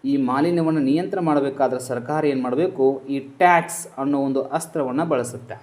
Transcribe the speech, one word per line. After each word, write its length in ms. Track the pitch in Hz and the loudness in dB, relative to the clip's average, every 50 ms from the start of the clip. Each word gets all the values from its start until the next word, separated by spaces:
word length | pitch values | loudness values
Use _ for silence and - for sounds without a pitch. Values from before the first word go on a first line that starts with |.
| - | -2
ಈ 120 | 135 143 | 0 0
ಮಾಲಿನ್ಯವನ್ನು 640 | 139 135 123 127 135 147 170 175 170 160 160 160 156 | 0 0 0 2 2 2 2 2 0 0 0 0 0
ನಿಯಂತ್ರಣ 400 | 139 131 143 160 185 190 190 190 | 2 2 2 0 0 -2 -2 -2
ಮಾಡಬೇಕಾದ್ರೆ 600 | 170 160 147 147 139 139 135 - 139 127 127 127 | 0 2 2 2 2 0 0 0 0 0 0 -2
ಸರ್ಕಾರ 440 | 123 - 127 120 117 123 151 156 156 | -4 -4 -6 -6 -4 -4 -2 0 0
ಏನು 180 | 147 139 131 127 | 0 0 0 -2
ಮಾಡಬೇಕು, 600 | 123 123 135 170 185 - - 131 135 139 135 - - | -2 0 0 0 0 0 2 2 2 2 0 -4 -6
ಈ 100 | 139 139 | -6 -6
ಟ್ಯಾಕ್ಸ್ 720 | 135 - - - 185 175 175 170 165 - - - - - - - | -6 -8 0 4 6 6 6 6 2 0 -8 -10 -12 -12 -8 -6
ಅನ್ನೋ 220 | 135 139 143 139 | -2 -2 0 0
ಒಂದು 220 | 139 135 135 131 131 | 0 0 0 -2 -2
ಅಸ್ತ್ರವನ್ನು 640 | - - 165 165 - - 160 143 127 123 139 165 | -2 -4 -6 -6 -4 -4 -4 -4 -2 -2 -4 0
ಬಳಸುತ್ತೆ. 480 | 170 151 127 117 120 123 107 - - 107 - | 0 0 0 0 -4 -8 -14 -14 -14 -16 -18